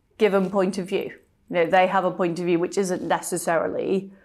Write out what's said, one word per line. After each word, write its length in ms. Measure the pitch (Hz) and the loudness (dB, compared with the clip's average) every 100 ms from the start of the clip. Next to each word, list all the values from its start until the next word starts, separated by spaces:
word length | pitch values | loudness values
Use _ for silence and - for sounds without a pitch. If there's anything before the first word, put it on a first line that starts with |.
| _ - | _ 0
given 320 | 214 196 185 | 2 2 2
point 280 | 196 185 196 | 0 0 -2
of 100 | 185 | -4
view. 260 | 196 - - _ _ - | -4 -4 -12 _ _ -4
You 60 | 170 | 0
know, 100 | 160 | 4
they 220 | 185 185 | 4 4
have 160 | 190 | 2
a 80 | 180 | 0
point 280 | 175 180 165 | 0 -2 -2
of 60 | 175 | 0
view 140 | 170 | 0
which 180 | 175 - | 0 -2
isn't 260 | 190 180 | -2 -2
necessarily 1080 | 170 170 - 175 185 165 185 - - 190 196 - | -2 -2 -2 -6 0 0 0 -4 -2 -2 -4 -18